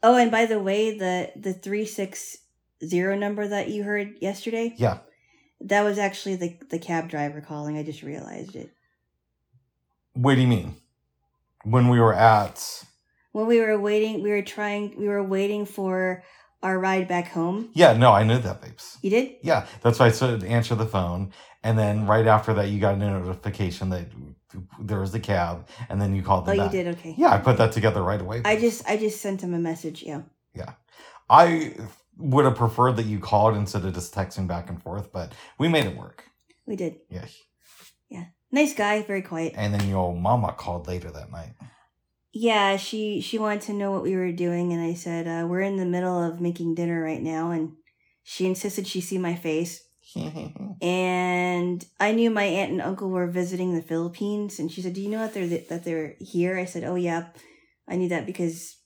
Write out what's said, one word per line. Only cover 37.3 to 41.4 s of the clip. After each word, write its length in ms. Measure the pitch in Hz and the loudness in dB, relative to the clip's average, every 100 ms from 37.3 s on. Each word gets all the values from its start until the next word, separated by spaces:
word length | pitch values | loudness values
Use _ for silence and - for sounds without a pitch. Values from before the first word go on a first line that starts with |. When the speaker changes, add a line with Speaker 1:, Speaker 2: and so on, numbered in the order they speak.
| - _ _ _ - - _ _ | -20 _ _ _ -20 -20 _ _
Speaker 1:
Yeah. 160 | 180 175 _ _ | -16 -16 _ _
Nice 240 | 262 302 | 2 2
guy, 280 | 294 208 214 | 2 0 0
very 200 | 214 196 | -2 -6
quiet. 300 | 190 165 165 - | -4 -6 -6 -2
Speaker 2:
And 160 | 104 | -2
then 160 | 104 98 | 0 0
your 240 | 98 90 | 0 0
mama 420 | 87 92 123 - - | 0 2 2 0 -4
called 300 | - 87 85 | -8 -8 -6
later 240 | 90 82 | -8 -10
that 180 | 76 69 | -14 -16
night. 220 | 82 | -16